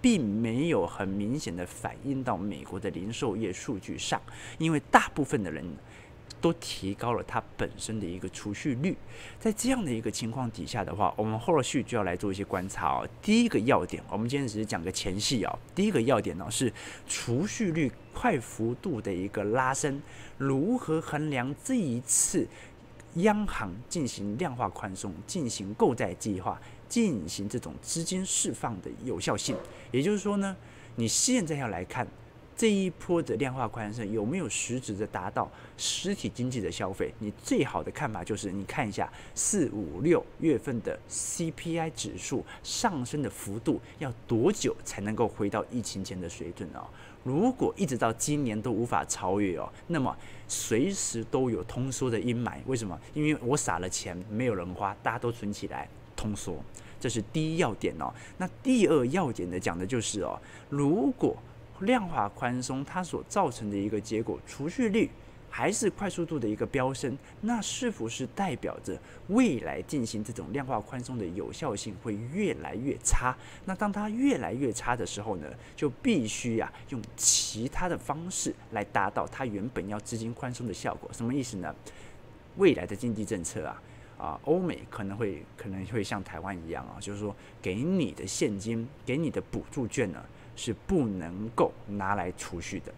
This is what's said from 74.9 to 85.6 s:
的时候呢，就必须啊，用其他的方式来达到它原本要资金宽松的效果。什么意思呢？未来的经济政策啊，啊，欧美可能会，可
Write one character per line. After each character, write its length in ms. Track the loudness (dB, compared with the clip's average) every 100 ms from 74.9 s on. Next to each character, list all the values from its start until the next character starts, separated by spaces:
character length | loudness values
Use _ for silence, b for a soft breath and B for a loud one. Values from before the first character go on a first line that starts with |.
的 100 | 0
时 160 | 0 -4
候 160 | -2 -2
呢， 100 | -4 -10 B
就 160 | -2 -2
必 340 | 2 4 4
须 360 | 4 0 0 0
啊， 120 | 0 B -8
用 120 | -8 -8 0
其 520 | 4 4 4 -2 -2
他 200 | 0 0
的 100 | 0
方 320 | -2 -4 -4
式 240 | -2 -2 -4 -6
来 140 | -4
达 260 | 0 2 2
到 160 | 2 -2
它 180 | -2
原 240 | -4 -2 -2
本 180 | -4 -4
要 100 | -4
资 180 | -4 -4
金 160 | -4
宽 220 | -4 -6
松 140 | -4 -4
的 40 |
效 220 | -4 -4
果。 160 | -4 -8
什 120 | -4
么 100 | 0
意 80 | 0
思 140 | -2 -4
呢？ 180 | -6 -8 -14 B B B -18 -18 -16 6
未 160 | 8
来 120 | 8 2
的 80 |
经 180 | -2 -2
济 120 | 0
政 180 | -2 -2
策 240 | -2 -4 -6
啊， 160 | -8 B B B B
啊， 220 | -6 -4
欧 160 | 2 4
美 240 | 4 -2 -6
可 140 | -6
能 140 | -6 -2
会， 280 | -2 -2 -10
可 120 | -12